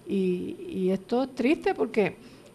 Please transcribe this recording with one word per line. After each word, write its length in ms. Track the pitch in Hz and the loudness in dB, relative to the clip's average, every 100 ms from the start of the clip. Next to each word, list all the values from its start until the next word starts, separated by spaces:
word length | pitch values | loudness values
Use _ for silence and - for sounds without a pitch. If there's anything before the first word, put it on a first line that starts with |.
| - | -4
Y, 480 | 196 185 180 196 - - | 0 2 0 -4 -8 -6
y 220 | 190 185 | -2 0
esto 340 | 190 - 240 | 0 0 0
es 100 | 262 | 0
triste 400 | - 240 339 403 | 0 2 2 0
porque 420 | 381 226 226 185 - - - - | 0 0 2 0 -2 -14 -20 -20